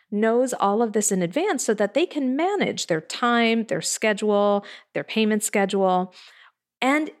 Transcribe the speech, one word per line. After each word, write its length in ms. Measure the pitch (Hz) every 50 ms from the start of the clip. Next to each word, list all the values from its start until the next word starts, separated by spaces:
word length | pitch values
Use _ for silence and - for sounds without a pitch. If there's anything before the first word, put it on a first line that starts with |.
| _ -
knows 420 | 208 202 220 220 233 240 262 240 -
all 280 | - - 196 202 226
of 120 | 240 214 208
this 180 | 220 202 -
in 120 | 202 185 175
advance 420 | 170 - 294 370 427 339 254 -
so 80 | - 214
that 220 | 214 208 202 -
they 100 | 277 349
can 300 | 349 - 302 269 254 262
manage 500 | 294 339 381 415 370 214 - - - -
their 160 | - 170 160
time, 640 | 160 - - - 247 240 233 233 233 226 226 226 220
their 160 | - 180 160
schedule, 800 | - - - - - 214 208 202 220 214 208 202 208 202 202 202 202 - - - _ _ -
their 100 | 151 143
payment 400 | - - 220 220 214 214 214 -
schedule. 720 | - - 208 196 190 208 196 190 185 185 180 180 180 - - - - - - - - _ _ _ _ _ -
And 300 | 240 262 285 311 311 - - _